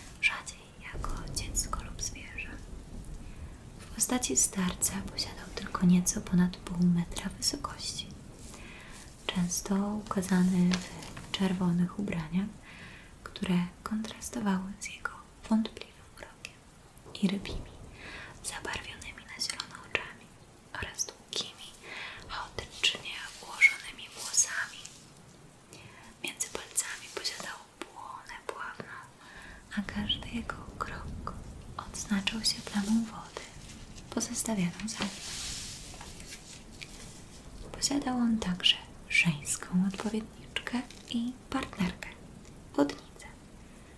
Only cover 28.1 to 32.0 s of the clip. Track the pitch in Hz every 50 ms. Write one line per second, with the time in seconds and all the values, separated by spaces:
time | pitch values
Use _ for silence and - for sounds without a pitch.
28.1 | - - - - - - - - - - - - - - - - - - - -
29.1 | - - - - - - - - - - - - - 208 202 - - 208 208 202
30.1 | - - - - - 233 226 - - - - - - - - - - - - -
31.1 | - - - - - - - - - - - - - - - - - -